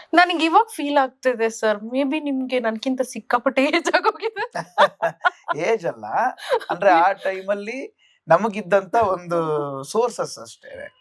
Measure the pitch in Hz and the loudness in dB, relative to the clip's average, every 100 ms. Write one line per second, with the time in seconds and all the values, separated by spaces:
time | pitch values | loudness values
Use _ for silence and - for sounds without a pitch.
0 | - 320 349 330 320 370 453 - 294 285 | 0 2 2 2 2 4 2 -2 0 2
1 | 262 - 262 226 226 220 220 208 220 254 | 0 0 -2 0 -2 0 -2 -2 -4 -2
2 | 277 311 294 262 262 254 226 220 269 254 | -2 -2 -2 -4 -2 -2 -2 -4 -4 -4
3 | 254 226 - - 269 269 285 330 - 370 | -4 -6 -2 0 0 2 2 2 2 2
4 | 440 - 440 403 466 - 165 - - - | 2 -2 -6 -6 -8 -8 -6 2 2 2
5 | 165 - - - - 143 185 226 165 117 | -4 -2 -4 -4 -6 -4 0 0 -2 -2
6 | 104 151 247 - - 523 - 175 196 165 | 0 2 0 -2 -2 -2 -2 0 4 6
7 | 180 196 190 190 190 202 202 254 440 - | 4 2 -4 -6 -4 -6 -6 -10 -12 -16
8 | _ _ - 170 220 202 180 196 190 233 | _ _ 2 2 4 -4 0 0 2 2
9 | 208 180 175 170 160 151 143 135 139 - | 2 0 -2 -2 0 -2 -2 -8 -4 -2
10 | 233 214 160 - 113 - - - - - | -2 -2 -8 -8 -16 -18 -18 -16 -16 -16